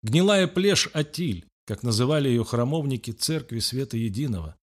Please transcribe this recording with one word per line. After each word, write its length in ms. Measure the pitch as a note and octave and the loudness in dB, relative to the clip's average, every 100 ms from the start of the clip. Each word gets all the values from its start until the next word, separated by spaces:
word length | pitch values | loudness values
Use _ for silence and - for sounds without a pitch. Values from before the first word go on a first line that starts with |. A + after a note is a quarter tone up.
Гнилая 420 | A2 C#3+ F#3+ G3+ F3+ | 2 4 4 4 2
плешь 460 | F#3 G3 F#3+ - | 2 2 2 0
Атиль, 540 | D#3 D3+ - F3 F2+ - _ - | -2 -4 -4 -4 -4 -8 _ -10
как 160 | G#2 | -4
называли 480 | A#2+ G#2+ B2 D3+ C#3 | 0 2 2 2 2
её 140 | A#2+ | 2
храмовники 680 | A2 A#2+ A#2+ D#3+ C#3+ B2+ - | 2 0 0 -2 -2 -4 -6
церкви 480 | A2+ - D#3+ B2+ A#2 | -6 -2 -4 -4 -4
Света 400 | - B2 C3+ A#2 | -4 -4 -4 -4
Единого. 580 | A2+ G2 C#3+ G2+ D#2 - | -4 -2 -4 -4 -6 -14